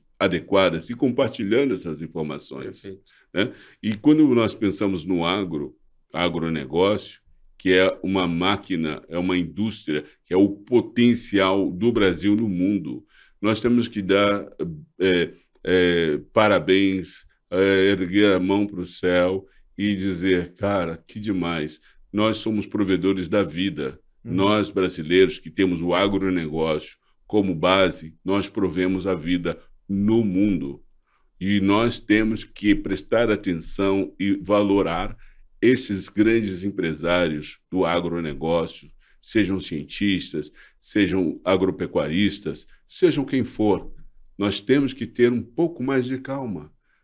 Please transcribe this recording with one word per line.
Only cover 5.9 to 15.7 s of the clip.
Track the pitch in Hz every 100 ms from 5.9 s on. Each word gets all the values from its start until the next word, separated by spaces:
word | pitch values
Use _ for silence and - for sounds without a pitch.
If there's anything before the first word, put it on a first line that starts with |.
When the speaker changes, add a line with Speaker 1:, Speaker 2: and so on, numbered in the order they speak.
| _ _
Speaker 1:
agronegócio, | 78 87 82 82 78 67 80 98 107 - - _ _ _ _
que | 92
é | 90 95 -
uma | 92 95 90
máquina, | 85 92 98 - 87 78 71 -
é | 85
uma | 92 90
indústria, | 80 78 110 - - 73 - _
que | -
é | 90
o | 98
potencial | 101 - 123 - 120 120 113 - 98 95 98 98
do | 90 117
Brasil | 113 98 80 98 104
no | 113
mundo, | 87 92 101 76 60 - _ _ -
nós | 104 107
temos | 123 120 113
que | 107
dar, | 92 98 101 101 - - 87 76 - -
é, | 92 87 82 - _ _
é, | -